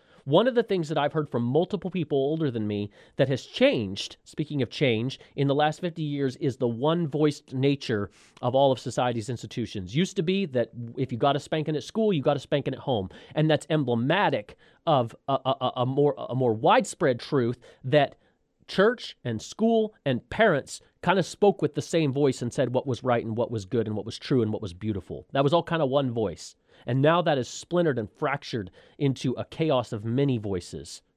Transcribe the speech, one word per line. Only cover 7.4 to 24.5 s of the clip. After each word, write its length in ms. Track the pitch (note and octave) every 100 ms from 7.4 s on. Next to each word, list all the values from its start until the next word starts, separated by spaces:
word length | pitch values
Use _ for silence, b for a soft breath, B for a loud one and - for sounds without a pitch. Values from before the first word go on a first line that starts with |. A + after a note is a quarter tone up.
| -
nature 560 | C3 C#3 C#3 - A2 G2+ b b _
of 140 | B2 C3
all 160 | C#3
of 80 | B2+
society's 500 | C3+ C3 B2 A#2 G#2+
institutions. 680 | A#2+ A2+ - A2 G#2+ F2+ A#2+
Used 200 | F3+ -
to 80 |
be 240 | E3 F#3+ F#3+
that 240 | B2+ A#2 A2+ A#2 A#2+
if 140 | C3
you 80 | A#2+
got 160 | C#3 C#3
a 40 |
spanking 360 | - D#3+ D3+ D3+
at 80 |
school, 280 | - A3 A3
you 120 | E3+
got 120 | C#3 C#3
a 40 |
spanking 340 | - D3 C3+
at 60 | C3
home. 300 | - A#2 F#2+ B B -
And 120 | D#3
that's 200 | D3+ -
emblematic 880 | D#3 B2+ A#2 B2 F3 F#3+ B2+ G#2 - b b -
of 280 | C#3+ A#2 - -
a, 100 | C3+ C3
a, 100 | C3
a, 100 | B2+ -
a 80 | B2+
more, 300 | C#3 C#3+ C3+
a 160 | A#2+
more 200 | B2 B2+
widespread 640 | A2 D3 A#3+ - - D#3 A#2+
truth 400 | - C#3+ A#2+ B2 b b
that 320 | C3 D3 C#3 - _ _ _ _ -
church 480 | - G#3 B3 - -
and 160 | B2 A2
school 540 | - - A3+ A3+ G#3+ - -
and 200 | B2 -
parents 500 | - A3 D3 - - - _
kinda 180 | - F#3+
spoke 400 | D#3+ - G3+ G3
with 140 | D3+ -
the 80 |
same 280 | - E3+ D3+
voice 300 | C3 C#3+ B2+
and 100 | B2
said 220 | C3 B2+
what 140 | B2 C3+
was 160 | A#2+
right 200 | C3 A#2+
and 140 | A2+ A2
what 140 | A#2
was 140 | A2+ F#2+
good 200 | A#2 A2
and 100 | G#2+
what 120 | G#2+
was 100 | -
true 240 | - C3+
and 100 | A2